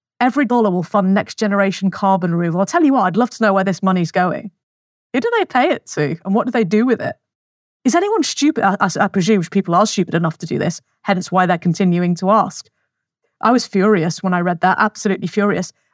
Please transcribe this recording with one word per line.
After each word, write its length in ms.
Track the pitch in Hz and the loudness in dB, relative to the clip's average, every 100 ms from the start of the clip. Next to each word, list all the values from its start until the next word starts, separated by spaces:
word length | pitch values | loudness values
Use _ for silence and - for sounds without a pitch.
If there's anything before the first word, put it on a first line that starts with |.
| _ - | _ -2
"Every 260 | 247 277 240 | 0 2 0
dollar 260 | 240 208 | 2 2
will 100 | 180 | 0
fund 320 | 160 202 190 | -2 0 2
next 240 | 196 - - | 0 -2 -4
generation 540 | 208 202 196 - 190 | -2 0 0 0 -4
carbon 420 | - 196 190 180 | -2 0 0 0
removal." 260 | 170 170 175 | -2 0 0
I'll 60 | 196 | 0
tell 180 | 349 | 2
you 100 | 294 | 2
what, 100 | 262 | 2
I'd 140 | 185 175 | 0 0
love 120 | 240 | -2
to 120 | - | 0
know 100 | 220 | 0
where 100 | 190 | 2
this 200 | 190 175 | 0 0
money's 280 | 190 185 165 | 0 2 0
going. 380 | 185 180 - 208 _ _ _ _ _ _ | 0 0 -2 -10 _ _ _ _ _ _
Who 60 | 247 | -4
do 120 | 466 466 | 0 0
they 60 | 370 | 0
pay 260 | 247 330 | 0 0
it 160 | 277 - | -2 -6
to? 300 | - 143 165 | -4 -4 -4
And 120 | 190 214 | -2 -2
what 100 | 247 | 0
do 60 | |
they 120 | 240 | -2
do 220 | 180 214 254 | 0 2 2
with 160 | 226 | 0
it? 140 | 120 - _ _ _ _ _ _ | -4 -10 _ _ _ _ _ _
Is 120 | 254 339 | 0 2
anyone 260 | 403 440 | 2 0
stupid? 420 | - - 294 - | -2 0 0 2
I, 140 | 190 196 | 0 0
I, 100 | 190 - | -2 0
I 80 | 196 | 0
presume 340 | 196 175 208 | 0 2 2
people 300 | 165 196 180 | 2 -2 0
are 140 | 175 220 | 2 2
stupid 260 | - 170 | 0 -2
enough 240 | 165 165 - | -2 -2 -6
to 60 | 160 | -8
do 140 | 143 | -4
this, 220 | 175 - _ _ | -4 -6 _ _
hence 300 | - 185 - | -10 -8 -4
why 160 | 185 180 | 0 0
they're 100 | 170 | 0
continuing 560 | 180 160 185 175 175 170 | -2 0 0 0 0 -2
to 140 | 185 | 0
ask. 400 | 220 202 - - _ _ _ _ _ _ - | 0 0 -6 -20 _ _ _ _ _ _ -4
I 100 | 220 | 0
was 140 | 247 - | 0 0
furious 560 | - 208 196 160 - | 0 2 2 0 -2
when 140 | 190 175 | -2 -2
I 60 | |
read 200 | 175 170 | -2 0
that, 160 | 185 - | 0 2
absolutely 480 | 214 - 208 185 185 | 0 -2 -4 -2 -4
furious. 460 | 208 202 185 180 - _ | -2 0 -2 -6 -12 _